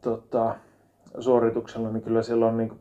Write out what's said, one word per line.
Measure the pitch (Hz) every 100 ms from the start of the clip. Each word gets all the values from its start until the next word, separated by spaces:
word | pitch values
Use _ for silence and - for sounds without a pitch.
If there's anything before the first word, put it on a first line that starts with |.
tota, | 123 110 - 123 113 - - _ _ _ - -
suorituksella, | 123 120 117 117 113 117 113
niin | 113
kyllä | 113 113
siellä | 113 117 113
on | 113
niinku | 110 -